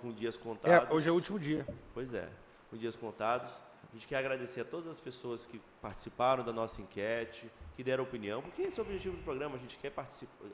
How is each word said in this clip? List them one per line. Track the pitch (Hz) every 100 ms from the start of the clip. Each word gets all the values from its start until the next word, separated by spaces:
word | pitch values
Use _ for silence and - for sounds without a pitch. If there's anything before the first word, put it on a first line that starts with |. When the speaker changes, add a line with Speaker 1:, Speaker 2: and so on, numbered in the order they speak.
Speaker 1:
com | 120
dias | 110 113 110
contados. | 113 110 151 170 123
Speaker 2:
É, |
hoje | 156 156
é |
o | 170
último | 170 202
dia. | 147 151 131 - -
Speaker 1:
Pois | - 127
é, | 110 80 - - - -
com | 117
dias | 113 110
contados. | 113 104 110 123 123 - - - -
A |
gente | 113 -
quer | 139
agradecer | 135 131 120 123
a | 117
todas | 165 165
as | 156
pessoas | - 123 123 117 -
que | 113 - -
participaram | 107 98 - - 123 131
da | 117
nossa | 113 113 -
enquete, | 95 - 104 117 113 - 113 - - -
que |
deram | 127 131
opinião, | 131 123 101 110
porque | 160 -
esse | 381 277
é |
o | 208
objetivo | 196 185 175
do |
programa, | - 135 147 131
a |
gente | 123 -
quer | 143
particip-, | 139 131 - 120 - 101